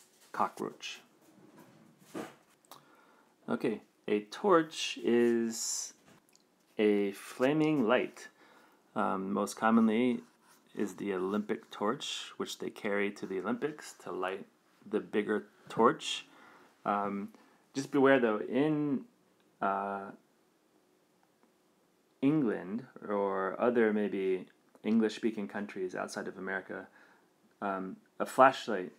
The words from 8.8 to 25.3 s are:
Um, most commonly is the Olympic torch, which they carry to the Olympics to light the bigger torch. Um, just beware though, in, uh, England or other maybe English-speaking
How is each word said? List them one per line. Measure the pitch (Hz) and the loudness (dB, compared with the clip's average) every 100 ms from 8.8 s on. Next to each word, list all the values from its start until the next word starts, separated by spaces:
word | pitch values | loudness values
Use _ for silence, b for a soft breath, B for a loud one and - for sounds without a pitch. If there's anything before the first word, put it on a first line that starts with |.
| _ 110 | _ -2
Um, | 98 95 95 | 0 -2 -2
most | 101 101 - | -2 -2 0
commonly | 113 113 113 110 123 120 - _ _ - _ - | 4 6 6 4 2 0 -8 _ _ -20 _ -6
is | 101 90 | -6 -4
the | 101 | -4
Olympic | 92 92 104 104 107 - | -2 -2 -2 -2 -6 -8
torch, | - 104 - - - - - | -4 -2 -2 -6 -8 -10 -10
which | 98 - | -10 -8
they | 92 | -10
carry | - 107 101 101 | -6 -2 0 -2
to | 104 92 | -4 -6
the | 95 | -4
Olympics | 95 120 147 151 - - | -4 -4 -4 -8 -16 -16
to | 95 | -10
light | 90 92 98 - _ _ _ 101 | -6 -4 -6 -12 _ _ _ -4
the | 104 | -4
bigger | 90 107 104 104 - _ - | -2 -2 0 -2 -4 _ -6
torch. | - 117 156 - - - B B B B B 104 | 4 4 4 -4 -8 -10 B B B B B -4
Um, | 101 101 101 104 b b b b | -2 -2 -4 -8 b b b b
just | 135 135 | -8 0
beware | 143 135 135 | 4 6 8
though, | 117 107 | 4 2
in, | - 123 151 151 147 135 - _ _ _ _ _ | 0 0 2 0 0 -2 -6 _ _ _ _ _
uh, | 101 98 98 98 98 - _ _ _ _ _ _ _ _ _ _ _ _ _ _ _ _ _ _ _ _ | -2 -2 -4 -6 -10 -16 _ _ _ _ _ _ _ _ _ _ _ _ _ _ _ _ _ _ _ _
England | 135 156 117 90 90 113 135 - 98 | 2 2 2 -2 -6 -8 -10 -12 -4
or | 101 98 95 95 - | -2 0 0 -2 0
other | 120 120 110 | 2 4 4
maybe | 107 101 98 95 92 - _ _ - | 2 0 0 0 -2 -6 _ _ -8
English-speaking | 107 113 110 - 113 | 0 2 2 0 -2